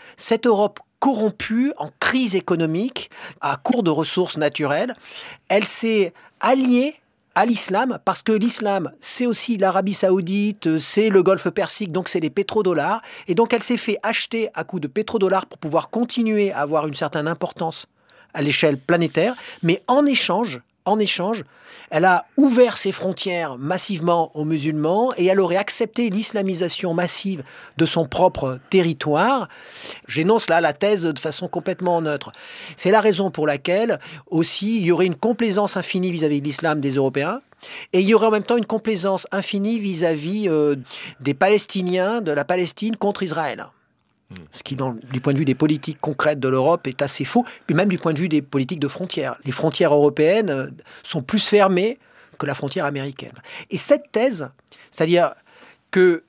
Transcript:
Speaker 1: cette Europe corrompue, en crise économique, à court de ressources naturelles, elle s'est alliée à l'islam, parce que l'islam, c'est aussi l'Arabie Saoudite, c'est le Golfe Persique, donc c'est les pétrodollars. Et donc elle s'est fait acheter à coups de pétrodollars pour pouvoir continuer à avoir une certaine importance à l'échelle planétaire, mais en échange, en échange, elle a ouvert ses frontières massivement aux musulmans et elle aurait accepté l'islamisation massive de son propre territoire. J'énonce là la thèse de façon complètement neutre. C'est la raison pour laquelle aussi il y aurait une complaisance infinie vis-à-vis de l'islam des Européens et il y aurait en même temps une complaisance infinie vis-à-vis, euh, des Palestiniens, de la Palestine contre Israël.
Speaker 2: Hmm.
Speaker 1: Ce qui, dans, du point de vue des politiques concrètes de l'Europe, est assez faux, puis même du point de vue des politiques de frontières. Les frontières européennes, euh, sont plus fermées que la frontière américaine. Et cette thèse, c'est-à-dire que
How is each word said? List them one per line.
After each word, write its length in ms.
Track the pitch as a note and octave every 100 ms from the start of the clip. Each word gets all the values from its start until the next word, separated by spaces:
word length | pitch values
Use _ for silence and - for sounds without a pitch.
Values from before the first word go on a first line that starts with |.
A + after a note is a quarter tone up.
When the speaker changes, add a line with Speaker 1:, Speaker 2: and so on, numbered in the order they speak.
| - -
Speaker 1:
cette 300 | - A3+ B3
Europe 320 | G3+ G#3 - - -
corrompue, 720 | C#4 A3 A3 G#3+ - A3+ C#4 -
en 120 | D3+ -
crise 380 | - C4 A#3+ F#3
économique, 720 | - E3+ D#3+ E3 B3 - - - - -
à 160 | C#3+ C3+
court 260 | - B3
de 80 | F3
ressources 460 | D#3 D#3 F#3 F3+ D#3
naturelles, 580 | D3 D3+ C#3+ D3 B3 A#3 - - - - -
elle 160 | G3
s'est 480 | G#3+ - A3+ A3 F3+ - - -
alliée 560 | A3+ C4+ B3+ B3 C#4 - _ _ _ -
à 100 | A3+
l'islam, 520 | A3 - G3 B3+ -
parce 180 | - -
que 80 | -
l'islam, 600 | G#3+ A#3 - G#3 G3 D3+ -
c'est 260 | - - B3
aussi 300 | A3 - G#3+
l'Arabie 380 | F#3+ F#3 G3
Saoudite, 840 | F#3+ F#3+ F#3+ E3+ G3+ G#3 G#3 E3 D#3+
c'est 300 | - G3+ A3
le 120 | G3
Golfe 280 | F#3 F#3+ F3+
Persique, 400 | F3 E3+ - G3
donc 180 | E3 F3+
c'est 120 | F3+
les 100 | D#3
pétrodollars. 720 | - G3 A3 F#3 D#3 D#3 A3 - - -
Et 80 |
donc 180 | E3+ A3+
elle 100 | A#3
s'est 120 | - A#3+
fait 220 | - G3+
acheter 460 | G#3 A3+ - A3+ G#3+
à 80 | -
coups 200 | D#3+ F#3
de 40 | C#3+
pétrodollars 600 | G#3+ G#3+ A3+ F#3+ F#3+ -
pour 120 | -
pouvoir 320 | D#3 D#3 -
continuer 640 | A3 A#3+ - A3 G#3+ G3
à 80 | -
avoir 260 | D3 D#3 D3+
une 80 |
certaine 320 | C#3 D3+ D#3 D3+
importance 600 | E3 F3 - E3 - - _ _ _ _
à 60 | -
l'échelle 380 | D3 C3+ D#3 C#3
planétaire, 560 | - E3+ D#3+ D#3 G#3 B3 - -
mais 180 | E3 - -
en 180 | C4+ C#4+
échange, 540 | B3 - F3+ A#3 B2+ - _
en 140 | F#3 G#3+
échange, 440 | G3+ - F#3 A3 C3+ _ - - -
elle 140 | D#3
a 220 | F#3 F3+ - -
ouvert 400 | C#4 A#3+ B3 -
ses 160 | G3
frontières 640 | - F#3+ F3 G3 F3 D#3 B2+
massivement 800 | C#3+ F#3 - F3 E3+ E3+ D#3+ D3+
aux 80 |
musulmans 680 | D3+ D#3 D3+ D#3 D3+ G3+ B3+ G#3
et 100 | F3+
elle 140 | G3
aurait 160 | F3+ F3+
accepté 540 | G#3 - A3+ A#3+ A#3
l'islamisation 840 | G3 A3 G#3+ F#3+ F3 F3 - F#3
massive 500 | E3+ F3 - G3 E3+ - - - -
de 80 | E3
son 200 | E3+ D3+
propre 520 | - F#3 - C3 B2+ -
territoire. 800 | F#3+ E3+ C#3+ D3+ D3 A3 C4+ F#3 - - - - - -
J'énonce 400 | B2 F3 A3 -
là 120 | E3
la 120 | D#3+
thèse 300 | D3 G3+ G#3
de 140 | E3 C#3+
façon 300 | D#3 - F3+
complètement 540 | F3 F3 F3 F3+ E3+
neutre. 300 | D#3 C#3+ - - - - - -
C'est 140 | F3+
la 100 | G#3+
raison 300 | G#3+ F3+ F#3+
pour 160 | D#3 D3+
laquelle 520 | C#3+ F3 F#3+ A#3 E3 - D3+ -
aussi 520 | D#3+ E3 - G3+ A3+
il 60 |
y 80 | E3+
aurait 140 | E3+ F#3
une 80 |
complaisance 640 | D#3+ A3 B3 A#3 F#3+ G#3 F#3+
infinie 340 | E3+ F#3+ F3+
vis-à-vis 300 | E3+ D#3 D3
de 60 | C#3+
l'islam 340 | C3+ D#3+ D3+
des 160 | C#3 C3+
Européens 440 | C3+ C#3 D#3 B3 - _ - - -
et 80 | F#3
il 60 | G3
y 80 |
aurait 120 | A3 A3
en 60 |
même 100 | G#3+
temps 160 | - A#3+
une 80 | G#3
complaisance 600 | A3 A3+ G3 G3 F#3+ -
infinie 480 | G3 - G3+ G3+ A#3
vis-à-vis, 720 | G3+ E3 E3+ D#3 D#3 G#3+ G3
euh, 280 | D#3 D3 C#3 B2 - - -
des 140 | C#3
Palestiniens, 840 | C3+ F#3+ G#3 - F#3+ F3+ F#3 F#3+ A#3
de 120 | F3
la 120 | C#3+
Palestine 520 | C#3+ F3+ F3 - G#3+ A3
contre 260 | G3+ G3+
Israël. 440 | F#3 D3+ D3 G2+ - _ _ _ _ _ -
Speaker 2:
Hmm. 60 | F#2 D#2+
Speaker 1:
Ce 120 | -
qui, 120 | -
dans, 220 | C3+ C3 A2+ B2
du 80 | B2+
point 140 | D3
de 40 | C#3
vue 60 |
des 100 | C#3
politiques 440 | B2+ D#3 D3+ D#3+ D3+
concrètes 400 | D#3 C#3+ D3+ D3
de 80 | C3
l'Europe, 380 | C3 C#3 E3+ C#3
est 160 | C3
assez 240 | C#3 - C3+
faux, 180 | A#3+ A#3+ - -
puis 100 | D#3
même 140 | G3+
du 80 | F3+
point 160 | E3
de 40 | D3+
vue 120 | F3+
des 100 | D3+
politiques 400 | C#3 C#3 B2+ E3+
de 80 | C#3
frontières. 480 | - F#3 - C3+ -
Les 80 | C3+
frontières 400 | - D#3 - E3
européennes, 560 | D3 D3 C#3+ D3+ G#3+ G3
euh, 220 | C3+ C#3 E3 - -
sont 180 | - D#3+
plus 260 | C3 G#3+ -
fermées 520 | G#3 G3 F3+ G#3+ C4 _ _ _ -
que 80 | -
la 80 |
frontière 320 | C#3 C#3+ F#3 C#3+
américaine. 480 | C#3 C#3 C3+ - - - - -
Et 60 | F#3
cette 340 | - C#4+ -
thèse, 360 | G#3+ C4 F3+ C3 - _ - -
c'est-à-dire 440 | - E3 F3 D#3 - _ - - _ _
que 340 | F#3+ F#3 E3